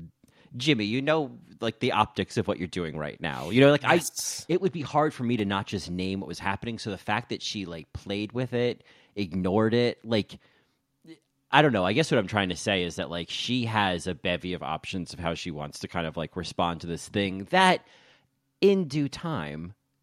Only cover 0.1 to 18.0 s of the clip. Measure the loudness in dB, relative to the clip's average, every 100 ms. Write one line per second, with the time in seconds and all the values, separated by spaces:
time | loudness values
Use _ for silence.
0.1 | _ _ _ _ -4 2 2 2 0 2
1.1 | 0 0 -8 -20 -4 -4 0 0 2 2
2.1 | 0 -2 -2 -2 -2 -4 -4 -4 -4 -6
3.1 | -6 -6 -4 2 8 8 8 4 2 2
4.1 | -6 -6 -8 -2 0 0 -2 -2 2 2
5.1 | 0 0 0 2 0 -2 -6 -4 -4 -2
6.1 | -2 -6 -4 -2 -2 -4 -8 -8 -8 -2
7.1 | -2 -2 -8 -6 -8 -8 -10 -12 -14 -6
8.1 | -4 -4 -4 -4 0 -2 -2 _ -20 _
9.1 | -6 -4 0 2 4 4 4 2 -2 -2
10.1 | 0 0 -8 _ _ _ _ _ _ -20
11.1 | -20 _ _ _ 6 6 4 4 2 2
12.1 | 2 2 0 0 -2 0 0 0 -4 -6
13.1 | -6 -6 -6 -2 -2 0 2 2 0 -2
14.1 | -4 -2 -2 -2 -6 -4 -6 -6 -6 -6
15.1 | -6 -4 -4 -6 -8 -8 -10 -6 -4 -4
16.1 | -4 -6 -6 -6 -2 0 -2 -6 -8 -4
17.1 | -2 -2 -4 0 4 6 4 -2 -20